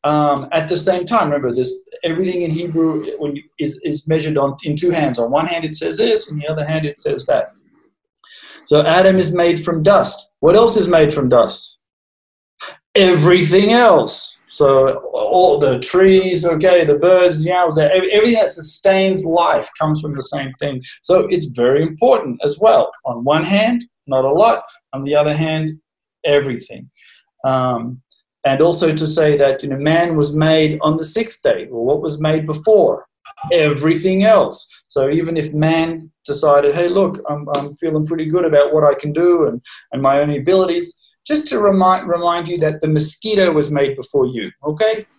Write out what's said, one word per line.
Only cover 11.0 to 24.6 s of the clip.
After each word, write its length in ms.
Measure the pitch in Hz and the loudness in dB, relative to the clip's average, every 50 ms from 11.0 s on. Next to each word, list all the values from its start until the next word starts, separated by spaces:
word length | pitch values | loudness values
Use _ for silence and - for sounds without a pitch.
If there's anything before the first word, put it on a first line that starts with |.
| 156 147 | 4 2
from 160 | - 147 135 123 | 2 -2 0 2
dust? 500 | 123 120 113 - - - - - _ _ _ _ _ _ _ _ _ _ _ _ _ _ _ _ _ _ - - - _ _ _ _ | 4 4 2 2 -2 -12 -14 -16 _ _ _ _ _ _ _ _ _ _ _ _ _ _ _ _ _ _ -18 -18 -18 _ _ _ _
Everything 800 | - 165 180 180 160 151 175 180 180 160 156 175 190 202 214 233 | 4 4 4 4 4 4 4 4 4 4 4 4 4 4 4 4
else. 640 | 240 247 220 180 147 113 104 - - - - - _ _ _ | 4 6 6 6 4 2 0 -4 -6 -8 -10 -12 _ _ _
So 480 | - - 147 135 135 135 135 135 131 - - - - | -2 0 2 4 4 4 2 2 0 -4 -10 -8 -6
all 440 | 117 107 107 - 180 180 - 143 | -6 -4 0 2 4 4 4 4
the 220 | 143 147 131 127 123 | 2 2 0 0 -2
trees, 680 | - - - 180 190 190 190 190 190 185 180 160 160 | -4 -2 2 4 4 6 6 4 2 0 -2 -2 0
okay, 400 | 175 165 160 156 185 180 175 165 | -2 0 2 2 4 4 4 4
the 120 | 151 147 143 | 2 2 2
birds, 440 | 160 180 185 185 180 180 165 156 156 | 4 4 4 4 4 2 2 0 -2
the 80 | 175 | -2
animals, 260 | 180 180 180 165 151 | 0 0 0 0 2
ev-, 140 | 160 151 143 | 0 2 2
everything 500 | 175 185 185 185 214 208 220 240 233 220 | 2 0 0 2 2 2 2 4 2 2
that 100 | 202 - | 0 -2
sustains 720 | - 170 156 - - - - 196 190 190 190 190 185 - - | -2 -6 -6 -6 -6 0 0 2 2 2 2 0 -2 -2 -2
life 440 | 165 165 175 175 175 156 - - - - - | -2 0 0 0 0 0 -2 -4 -6 -8 -4
comes 200 | 160 156 151 151 | -2 -2 -2 -4
from 140 | 156 151 147 | -4 -8 -8
the 60 | 139 | -8
same 320 | 131 - - 147 139 131 131 _ | -8 -8 -8 -8 -8 -10 -10 _
thing. 220 | 151 143 135 127 127 - - _ _ | -8 -8 -8 -10 -12 -16 -20 _ _
So 240 | - 180 185 - 196 | 0 0 0 2 0
it's 180 | 190 160 151 | -2 -4 -4
very 340 | 135 120 120 120 123 139 147 160 | -6 -4 0 2 2 2 2 0
important 560 | 165 160 - 233 262 262 - - 139 117 - - | -2 -2 0 2 2 2 2 0 -6 -10 -4 -4
as 140 | 147 143 165 | -4 -2 2
well. 320 | 202 220 - 135 107 - - - _ | 2 2 4 4 0 -2 -6 -12 _
On 180 | 131 120 117 120 | -10 -8 -4 -2
one 200 | 139 147 160 160 | 0 0 0 0
hand, 400 | 160 196 202 214 233 247 240 - _ _ _ _ | 0 0 0 0 0 -2 -4 -6 _ _ _ _
not 160 | 139 135 131 131 | -2 -2 0 0
a 80 | 135 | 2
lot. 320 | 147 170 214 233 226 - | 2 4 4 4 2 0